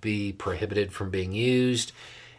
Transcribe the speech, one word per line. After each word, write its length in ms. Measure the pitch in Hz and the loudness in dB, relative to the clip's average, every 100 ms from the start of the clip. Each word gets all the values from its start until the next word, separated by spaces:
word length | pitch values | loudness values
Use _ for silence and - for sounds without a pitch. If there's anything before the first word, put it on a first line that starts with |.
be 320 | 110 104 101 | -2 0 -2
prohibited 580 | 95 98 90 104 101 101 | -4 -4 -2 0 0 0
from 200 | - 98 | -2 -4
being 220 | 95 92 | -2 -2
used. 580 | 101 123 127 127 120 - - - - - | 0 4 4 4 2 -2 -8 -18 -20 -20